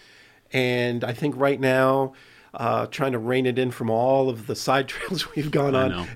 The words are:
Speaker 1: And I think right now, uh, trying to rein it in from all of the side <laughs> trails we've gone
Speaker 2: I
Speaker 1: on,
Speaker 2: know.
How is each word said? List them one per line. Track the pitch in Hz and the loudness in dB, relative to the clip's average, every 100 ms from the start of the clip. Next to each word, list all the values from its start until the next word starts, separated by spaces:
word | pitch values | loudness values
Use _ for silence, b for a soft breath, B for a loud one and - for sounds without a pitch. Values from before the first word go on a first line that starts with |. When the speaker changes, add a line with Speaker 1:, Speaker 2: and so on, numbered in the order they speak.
| b b b b _ | b b b b _
Speaker 1:
And | 131 127 123 123 120 | 0 0 2 0 -2
I | 117 | -4
think | 117 151 127 | -2 -4 0
right | 139 131 | 2 2
now, | 131 131 131 135 135 b b b b | 2 4 4 4 0 b b b b
uh, | - 117 113 117 | -6 -2 -2 -2
trying | - 135 | -2 -2
to | 120 | -2
rein | 113 127 131 | -2 0 0
it | 123 | 0
in | 127 | -2
from | 120 117 | -2 -2
all | 113 127 135 131 | 0 2 4 2
of | 113 107 | -2 -6
the | 110 | -6
side | - 135 131 | 0 0 0
<laughs> | |
trails | - - 170 - - | -6 -6 -6 -6 -6
we've | 147 | -2
gone | 151 143 131 | 0 2 2
Speaker 2:
I | |
Speaker 1:
on, | 131 | 0
Speaker 2:
know. | 90 87 | -2 -6